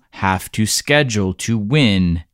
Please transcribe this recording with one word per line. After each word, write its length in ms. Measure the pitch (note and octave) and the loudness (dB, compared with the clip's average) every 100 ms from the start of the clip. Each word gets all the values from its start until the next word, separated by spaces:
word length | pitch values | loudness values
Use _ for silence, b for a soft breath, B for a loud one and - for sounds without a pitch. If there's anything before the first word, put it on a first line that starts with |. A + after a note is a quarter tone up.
| _ | _
have 380 | - G2 F#2 - | -4 -2 -2 -4
to 140 | - A2 | -4 -2
schedule 680 | - - C#3+ C#3 G#2+ F#2+ | -2 0 2 2 0 -2
to 240 | F#2 - A2+ | -2 -4 -4
win 640 | G#2 D3 B2+ G2 F2+ E2 - | 0 2 2 2 2 0 -4